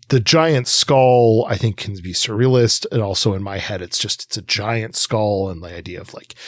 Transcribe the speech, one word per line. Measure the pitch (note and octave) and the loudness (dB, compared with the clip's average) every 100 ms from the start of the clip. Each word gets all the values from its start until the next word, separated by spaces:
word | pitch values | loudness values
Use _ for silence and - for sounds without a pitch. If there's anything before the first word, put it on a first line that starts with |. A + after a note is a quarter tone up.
| - | -2
the | B2+ | 0
giant | G#2 D#3+ D#3+ C#3 B2 | 2 2 4 2 2
skull, | - - C3+ B2+ B2 A#2 A2 A#2+ | 0 4 4 6 6 6 4 2
I | A2+ | 0
think, | A2+ - | -2 -2
can | - | -8
be | F#2+ F2+ | -10 -6
surrealist. | F2+ - G#2+ C3 B2+ A#2 - - | -4 -2 0 2 4 4 0 -2
And | A#2 | -2
also | G2+ F#2+ A2 | -2 0 0
in | F#2+ | -2
my | G2 G2 | -6 -8
head, | - F#2+ | -8 -8
it's | F2 - | -6 -6
just, | - - | -4 -6
it's | - G#2+ | -6 -10
a | |
giant | - - G#2+ A2+ A2 | -6 -4 -2 -4 -4
skull | - - A2 G#2 G2 F#2+ | -2 0 0 0 0 -2
and | E2 | -6
the | F2 | -12
idea | F2 F2+ F2+ | -14 -12 -14
of, | - | -14
like, | - - - | -20 -20 -20